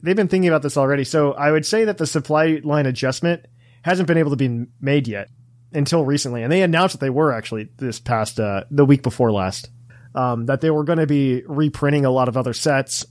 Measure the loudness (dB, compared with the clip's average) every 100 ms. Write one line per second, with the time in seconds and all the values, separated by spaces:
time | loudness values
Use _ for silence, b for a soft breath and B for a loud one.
0 | -2 0 2 2 2 2 0 0 2 0
1 | 0 2 2 2 2 2 2 0 0 -2
2 | -2 -4 0 2 2 0 0 0 0 0
3 | -2 -2 -2 -2 -8 b b b -2 0
4 | 2 2 2 0 0 -2 -6 -8 -2 0
5 | -2 -6 -10 -18 _ _ _ -4 0 0
6 | 0 -2 -2 -4 0 2 2 2 0 -2
7 | -2 0 0 0 -6 -8 -10 -10 -8 -6
8 | -2 -2 -2 -2 -2 -4 -2 2 6 4
9 | 2 0 2 2 -2 -4 -12 -20 -20 B
10 | B -4 -2 -2 -2 -2 0 0 0 0
11 | 2 2 2 0 -2 -2 -2 0 0 2
12 | 2 2 0 0 -2 -2 0 0 -2 -6
13 | -10